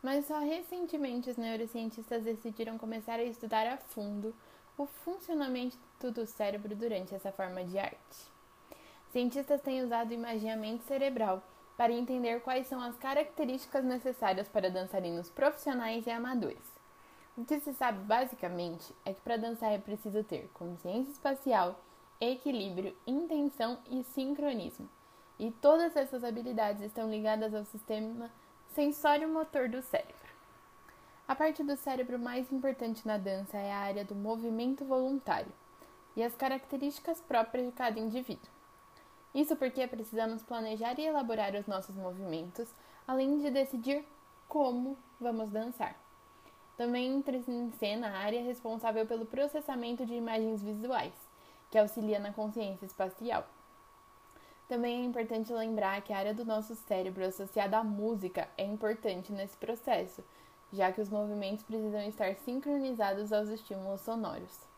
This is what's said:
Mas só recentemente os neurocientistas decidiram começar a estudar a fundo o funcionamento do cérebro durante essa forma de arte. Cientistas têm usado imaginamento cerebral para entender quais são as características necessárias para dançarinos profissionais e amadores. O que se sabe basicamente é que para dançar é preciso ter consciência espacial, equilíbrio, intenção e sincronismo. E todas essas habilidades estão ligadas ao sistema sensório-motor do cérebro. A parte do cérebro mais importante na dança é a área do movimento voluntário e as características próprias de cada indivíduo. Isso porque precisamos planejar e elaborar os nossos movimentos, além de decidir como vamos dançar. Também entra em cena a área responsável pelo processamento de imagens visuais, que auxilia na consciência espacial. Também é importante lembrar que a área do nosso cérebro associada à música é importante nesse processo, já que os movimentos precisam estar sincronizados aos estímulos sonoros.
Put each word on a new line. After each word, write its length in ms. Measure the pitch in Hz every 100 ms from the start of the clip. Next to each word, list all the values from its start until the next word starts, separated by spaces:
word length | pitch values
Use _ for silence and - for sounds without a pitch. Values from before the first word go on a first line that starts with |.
Mas 220 | 254 277 285
só 120 | 302
recentemente 920 | 294 330 349 359 339 311 269 247 247
os 80 | 233
neurocientistas 840 | 226 226 226 233 226 226 220 233
decidiram 520 | 220 220 233 214 226 226
começar 420 | 220 226 220 233
a 60 |
estudar 420 | 240 226 220 220 226
a 120 | 269
fundo 560 | - - 202 208 214 226 - - - -
o 80 |
funcionamento 920 | 285 - - 370 - 320 269 254 247 - - -
do 280 | 254 233 220
cérebro 500 | - 202 202 208 208
durante 380 | 233 196 190
essa 180 | 196 196
forma 320 | 196 185 180
de 140 | 180 190
arte. 520 | 196 - - - - - - - - - - - -
Cientistas 500 | 254 247 262 269 285
têm 200 | 285 262
usado 300 | 247 233 233
imaginamento 680 | 233 233 220 220 220 214 226
cerebral 600 | - 277 277 247 208 190 - - -
para 160 | - 233
entender 520 | 233 247 254 240 233
quais 240 | 247 262 262
são 160 | 262
as 120 | 240 233
características 840 | 269 285 294 - 277 262 - 269
necessárias 640 | 254 247 254 247 202 190 208
para 240 | 214 185
dançarinos 600 | 185 190 196 180 170 175
profissionais 760 | - 277 302 294 247 226 226 233
e 40 |
amadores. 680 | 233 247 254 165 - - - - - - - -
O 80 | -
que 160 | 240 302
se 120 | 294
sabe 280 | 262 247 202
basicamente 920 | 208 226 262 240 180 175 175 165 - - -
é 80 |
que 80 | 190
para 160 | - 233
dançar 340 | 233 226 220
é 60 | 208
preciso 440 | 208 208 214 208
ter 280 | 214 160 -
consciência 600 | - 175 175 180 214 269
espacial, 680 | - 277 269 269 214 175 - - - - -
equilíbrio, 720 | 240 254 285 247 196 175 190 - -
intenção 720 | 269 339 311 285 - 233 247 -
e 140 | 254
sincronismo. 840 | 247 - 269 285 294 233 170 - - - - - - -
E 120 | 226
todas 460 | 226 285 320 339 320
essas 260 | 269 254
habilidades 600 | 240 226 240 226 208 208
estão 280 | 208 233 220
ligadas 440 | 214 214 220 220
ao 100 | 214
sistema 680 | 208 214 - 214 220 233 233 - - - -
sensório-motor 960 | - 294 294 302 294 320 320 311 285 254
do 120 | 247
cérebro. 320 | - - - - - - - - - - - - - - -
A 60 | 269
parte 260 | 311 311
do 140 | 285 277
cérebro 420 | 285 262 247 247
mais 320 | 240 247 254
importante 560 | 269 269 262 226 226 220
na 100 | 208
dança 400 | 190 190 196 208
é 160 | 202
a 60 | 202
área 260 | 202 202
do 120 | 196 202
movimento 680 | 208 226 233 226 247 269
voluntário 680 | 269 262 262 269 - 170 - - - - - - - -
e 60 |
as 100 | 233
características 840 | 233 269 269 - 269 285 285 - 330
próprias 460 | - 240 233 254 247
de 60 |
cada 280 | 247 247 220
indivíduo. 500 | 220 240 254 - - - - - - - - - -
Isso 220 | 269 302
porque 320 | 311 254 262 247
precisamos 560 | 226 220 226 226 226
planejar 560 | - 233 220 220 233 254
e 80 | 311
elaborar 480 | 294 240 220 202
os 140 | 202 208
nossos 260 | 190 190
movimentos, 720 | 196 185 180 190 160 175 180 233 - - - -
além 320 | 262 269 294
de 100 | 285
decidir 560 | 269 269 240 240 285 294 - - - -
como 500 | 311 269 247 254 269 - -
vamos 300 | 240 226 220
dançar. 440 | 208 233 240 240 - - - - - - - - -
Também 300 | 240 247 254
entra 220 | 277 277 254
em 340 | 240 240 240 -
cena 300 | 208 220 220
a 100 | 196
área 240 | 208 240
responsável 640 | 240 247 226 226 226 220 220
pelo 180 | 226
processamento 800 | 226 247 285 302 294 254 233 240
de 100 | 233
imagens 460 | 240 226 220 220 220
visuais, 540 | 202 214 240 240 170 - - - - - -
que 80 | 220
auxilia 400 | 208 226 214 208
na 140 | 202
consciência 540 | 208 214 226 202 190 190
espacial. 600 | - 190 185 233 - - - - - - - - - - - - - -
Também 340 | 247 240 240
é 20 |
importante 480 | 247 240 226 226 220
lembrar 480 | 233 226 220 190 202
que 120 | 202
a 40 | 196
área 160 | 202
do 120 | 214
nosso 300 | 226 220 220
cérebro 500 | 226 - 190 185 185
associada 540 | 185 190 196 214 202 214
à 60 |
música 640 | 220 202 214 220 180 - - -
é 80 |
importante 680 | 196 214 214 220 220 180 190
nesse 260 | 202 202 -
processo, 640 | - 233 - 208 185 - - - - - -
já 180 | 196 185
que 120 | 190
os 80 | 202
movimentos 520 | 208 208 208 196 214
precisam 380 | - 220 214 208
estar 320 | 208 208 196 190
sincronizados 960 | - 254 294 285 269 233 202 196 208
aos 200 | 214 214
estímulos 500 | 220 - 190 190 196
sonoros. 640 | - 226 190 - 185 - -